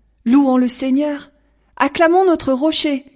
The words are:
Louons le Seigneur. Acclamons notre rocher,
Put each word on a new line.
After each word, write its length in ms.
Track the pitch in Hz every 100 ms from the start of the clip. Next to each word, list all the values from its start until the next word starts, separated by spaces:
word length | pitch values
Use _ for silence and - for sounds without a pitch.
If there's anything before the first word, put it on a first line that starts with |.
| _ _ 226
Louons 320 | 269 277 254
le 100 | 247
Seigneur. 640 | - 262 262 294 285 - _ _ _ _ -
Acclamons 500 | 277 285 330 359 381
notre 260 | 320 -
rocher, 540 | 254 311 311 311 269 -